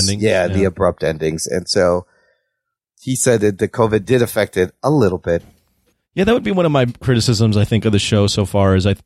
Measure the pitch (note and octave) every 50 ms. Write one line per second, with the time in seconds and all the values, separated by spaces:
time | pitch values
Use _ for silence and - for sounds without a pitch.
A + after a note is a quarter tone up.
0 | G2 F#2+ G2 G#2 G#2 A2 G2 F#2+ F2+ F2 F#2 F#2+ G2 F#2+ E2+ - F#2+ F2 E2 -
1 | D#2 D#2 D#2 D2+ D#2+ D#2 D#2 D#2+ - - - F2+ F2 - - G#2 F#2 F2 F2 F2+
2 | F2+ _ _ _ _ _ _ _ _ _ _ _ _ _ _ _ _ _ _ _
3 | - C3 C3 A#2+ - C3 A#2+ A2 G#2 G#2 G2+ - A2+ G2 - - A2+ A2 G#2+ G#2+
4 | G2 F2 B2+ B2+ A#2 A2 - A2 G2+ - - G2 F#2 F2+ - _ - C3 D3+ D3+
5 | A#2 F#2+ F2+ F2 - F#2 E2+ E2+ - - _ _ _ _ _ _ _ _ _ _
6 | _ _ _ E3 F#3+ G3+ A#3+ B3+ - G#3 G3+ F3+ F3 E3 D3 C#3 B2+ A#2+ A#2+ -
7 | - - B2+ A#2 A2 - A#2+ G2+ A#2 A2 G#2 G#2 G#2 - A#2 G#2+ F#2+ A2+ G2+ G2+
8 | - - - G#2+ G2+ G2+ - - G2+ F#2 - G2+ G2 G2 F#2+ F#2+ F2+ G2+ G2 -
9 | -